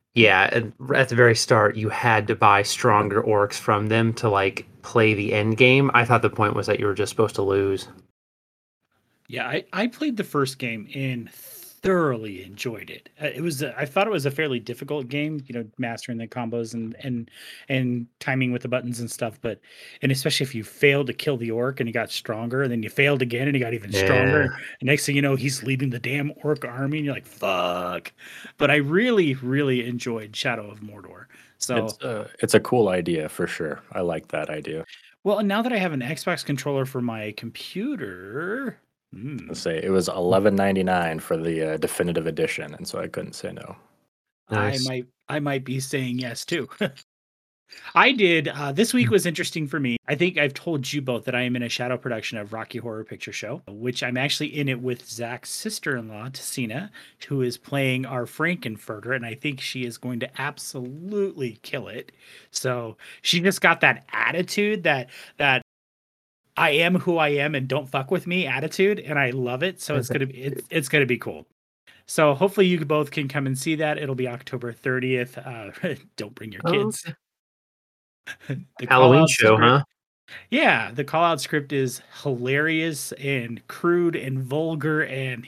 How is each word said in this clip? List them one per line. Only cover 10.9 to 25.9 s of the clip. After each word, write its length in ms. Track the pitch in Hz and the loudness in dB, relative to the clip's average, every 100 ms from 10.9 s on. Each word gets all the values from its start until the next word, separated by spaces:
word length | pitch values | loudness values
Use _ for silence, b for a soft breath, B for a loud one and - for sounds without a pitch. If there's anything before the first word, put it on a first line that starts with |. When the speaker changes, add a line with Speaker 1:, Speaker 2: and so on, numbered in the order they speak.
Speaker 2:
and 360 | 139 135 120 110 | -6 -4 -4 -8
thoroughly 1120 | - - - - - 190 180 151 113 110 92 | -16 -20 -20 -20 -4 2 4 2 0 -6 -10
enjoyed 440 | 92 98 127 104 90 | -14 -8 -8 -8 -12
it. 180 | - - - | -16 -18 -10
Uh, 40 | 151 | -8
it 140 | - | -4
was 200 | 170 135 | -4 -4
a, 160 | 143 113 | -6 -6
I 60 | 139 | -2
thought 200 | 190 214 | 2 2
it 40 | |
was 160 | 180 135 | 2 0
a 40 | |
fairly 280 | 139 156 123 | -2 -2 -2
difficult 500 | 110 117 143 147 120 | -6 -10 -6 -6 -4
game, 340 | 143 151 151 135 | -4 -4 -6 -8
you 80 | |
know, 100 | 120 107 - | -10 -8 -6
mastering 400 | 120 113 - 117 | -6 -6 -8 -8
the 80 | 113 | -8
combos 480 | 127 117 117 113 | -6 -4 -4 -4
and, 200 | 117 113 - | -6 -8 -8
and, 300 | 135 120 113 B B B B | -6 -6 -6 B B B B
and 380 | 135 123 123 120 - | 0 0 -2 -6 -8
timing 320 | - 131 127 | -2 0 0
with 100 | 123 | 0
the 60 | 123 | -2
buttons 320 | 127 120 117 | -2 -2 -6
and 100 | 117 | -8
stuff. 280 | - 117 104 | -6 -6 -4
But, 200 | 117 101 B B B B | -8 -8 B B B B
and 100 | 139 | 2
especially 320 | 135 156 - | 2 2 0
if 100 | 135 | -2
you 80 | 113 | -4
failed 440 | 104 - 143 139 131 | -8 4 6 6 0
to 40 | |
kill 220 | - 156 127 | -2 -2 -2
the 120 | 113 | -2
orc 300 | 113 127 131 | -2 -2 -2
and 80 | 117 | -2
he 40 | |
got 180 | 117 104 | -2 -4
stronger, 520 | - - 110 120 131 | -6 -6 -6 -2 0
and 80 | 135 | 0
then 100 | 117 | -2
you 80 | 104 | -2
failed 320 | - 143 139 | 2 4 4
again 240 | 123 120 139 | 2 0 0
and 80 | 135 | 0
he 40 | |
got 120 | 117 | 0
even 180 | 117 101 | -4 -2
stronger. 520 | 98 95 98 98 151 135 | 2 4 6 6 4 2
Speaker 1:
Yeah. 60 | B B B | B B B
Speaker 2:
And 60 | 127 | 2
next 200 | 151 - | 2 2
thing 100 | 143 | 2
you 60 | |
know, 140 | 139 135 | 2 2
he's 260 | 139 135 | 0 -2
leading 280 | - 131 139 | -2 0 0